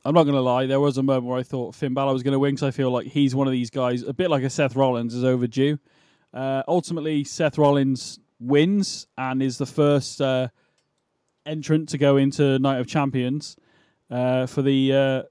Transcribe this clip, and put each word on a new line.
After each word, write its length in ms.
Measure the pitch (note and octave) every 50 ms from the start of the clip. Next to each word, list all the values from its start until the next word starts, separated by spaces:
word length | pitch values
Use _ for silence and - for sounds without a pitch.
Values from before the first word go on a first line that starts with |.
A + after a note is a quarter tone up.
| _
I'm 120 | C#3+ D#3
not 80 | E3+ D#3
gonna 180 | C#3+ C#3+ C3
lie, 240 | B2+ B2+ B2 B2+ C3
there 140 | C3 C3+ C3+
was 180 | C#3+ C#3+ A#2+ C3+
a 60 | C3+
moment 220 | C3+ C3 B2+ A#2+ B2
where 100 | B2+ B2+
I 60 | B2+
thought 320 | - C#3+ B2+ A#2+ F#2+ -
Finn 180 | - D3 C3+ B2+
Balor 200 | C#3 C#3 C#3 C3
was 100 | C3 B2
gonna 160 | C#3 C#3 C3+
win 160 | C#3 C#3+ C#3
'cause 80 | C#3 D3
I 80 | C3+
feel 180 | B2 - C3 B2+
like 180 | B2 A#2+ - C3
he's 280 | - C#3+ C#3+ C3 B2+
one 100 | C3+ C3+ C3+
of 40 | C3
these 160 | B2 A#2+ A2+
guys, 320 | - C3+ B2+ B2 B2 B2
a 120 | B2+ - B2+
bit 160 | - F#3 F3
like 120 | D3 C3+ B2+
a 60 | C3+
Seth 260 | - - C#3+ B2+ A2
Rollins, 380 | C3+ C3+ C3 B2 A#2 A#2+ A#2 A#2
is 100 | B2 B2
overdue. 540 | B2+ B2+ B2 B2 A#2+ - C3 C3+ C#3+ D3+ C#3+ - _ _ _ _ _ _ _ _ _ -
Uh, 300 | B2+ C3 C3+ C3+ C3+ - -
ultimately, 560 | E3+ F3+ - - E3+ D#3+ D3 D#3 D#3 C#3+ C#3
Seth 340 | - - - E3 D3 - D3+
Rollins 600 | D3 C#3+ C#3+ C#3 C3+ C3+ C3 A#2+ - - - - _ _ _ _
wins 640 | A#2 B2 C#3+ C#3+ D#3 F#3 G3+ G3+ F#3+ - - - - - _ -
and 260 | C3 B2+ C3 C3 C3+
is 140 | C3+ A#2+ -
the 80 | C#3 -
first, 520 | - D#3 D3 D3 D3 C#3 - - - -
uh, 280 | C#3 C3 C3 B2+ B2+ A#2+ - _ _ _ _ _ _ _ _ _ _ _ _ _ _ _ _ _ _
entrant 440 | D3+ D#3 D#3 C#3 - D#3 D#3 D#3 -
to 80 | D3+ C3
go 180 | D3 C#3 C#3 C#3
into 400 | C#3 C#3 C3+ - C#3+ C#3 C3+ C3
Night 220 | C3+ C#3 C3+ B2+
of 80 | B2 B2
Champions, 680 | - D#3 C#3 C3+ C3 C3 B2 B2+ C#3 D#3 - - - - _ _ _ _ _ _ _ _ _ _
uh, 380 | B2 B2 B2+ B2+ B2+ B2+ B2+ B2
for 160 | - D3 C3+
the, 280 | C#3 C#3 C3+ C3+ C3+ C3+
uh, 300 | C#3 C3+ C3+ C3 C3 - -